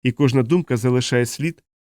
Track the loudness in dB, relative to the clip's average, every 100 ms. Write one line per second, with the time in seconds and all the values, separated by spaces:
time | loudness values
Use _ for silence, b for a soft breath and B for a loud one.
0 | -6 0 2 2 2 0 0 -2 0 0
1 | 0 0 -2 -4 -8 -8 _ _ _